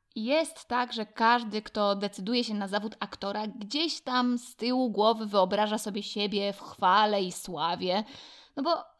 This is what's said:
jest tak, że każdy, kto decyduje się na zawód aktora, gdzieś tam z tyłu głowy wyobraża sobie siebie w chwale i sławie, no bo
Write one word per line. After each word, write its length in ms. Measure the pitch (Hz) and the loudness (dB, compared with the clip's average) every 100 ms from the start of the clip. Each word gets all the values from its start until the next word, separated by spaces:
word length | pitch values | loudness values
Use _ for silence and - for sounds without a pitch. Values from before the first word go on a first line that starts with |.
| _ 226 | _ -6
jest 520 | 220 311 320 - - | 0 2 0 -6 -4
tak, 240 | 240 233 | -2 -2
że 140 | 226 214 | -4 -6
każdy, 560 | - 226 240 226 214 | 2 4 4 2 -6
kto 340 | 214 214 202 202 | -6 0 0 2
decyduje 480 | 202 - 190 247 | -2 -4 0 0
się 100 | 233 | 0
na 140 | 208 196 | -2 -2
zawód 280 | 202 220 - | -4 -4 -8
aktora, 460 | 202 - 196 208 214 | -10 -6 -6 -4 -6
gdzieś 540 | 226 208 294 330 - | -8 -4 -2 -2 -2
tam 380 | - 247 247 240 | -2 2 2 0
z 180 | - - | -4 -4
tyłu 340 | 233 254 254 | 0 2 2
głowy 360 | 190 214 220 214 | 4 4 4 2
wyobraża 520 | 202 185 202 214 214 | 4 4 4 0 0
sobie 240 | 214 202 | -4 -6
siebie 500 | - 208 208 202 202 | -6 -4 -2 0 -2
w 80 | 196 | -4
chwale 640 | - - 190 196 214 202 | -12 0 4 6 4 2
i 100 | 185 | -2
sławie, 720 | - - 160 165 175 180 190 214 - - - - - | -6 -10 -4 -2 -2 0 -2 -2 -12 -20 -20 -14 -4
no 60 | |
bo 220 | 294 320 - | 0 0 -4